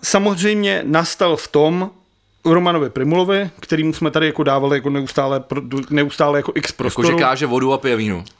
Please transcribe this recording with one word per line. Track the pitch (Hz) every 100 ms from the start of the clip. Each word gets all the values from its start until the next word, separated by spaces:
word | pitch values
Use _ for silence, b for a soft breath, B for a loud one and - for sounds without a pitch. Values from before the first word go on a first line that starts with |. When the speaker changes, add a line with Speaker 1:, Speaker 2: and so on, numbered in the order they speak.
Speaker 1:
samozřejmě | - 202 202 190 202 214 202 190 -
nastal | 156 170 - 180 151
v | -
tom, | 151 151 180 190 - _ _ _ _
u | 165
Romanovi | 170 175 170 131
Primulovi, | 127 139 170 180 196 196 -
kterým | - 156 156
jsme | 156 160
tady | 160 156
jako | 151
dávali | 143 135 139 143
jako | 139
neustále | 143 135 - 139 135
pro-, | 131 139 127 135 131
neustále | 147 147 - 147 143
jako | -
x | - -
Speaker 2:
Jako, | -
Speaker 1:
prostoru. | 123 - 170
Speaker 2:
že |
káže | 165 135 131 139
vodu | 123 131
a | 135
pije | 135 117
víno. | 107 90 - -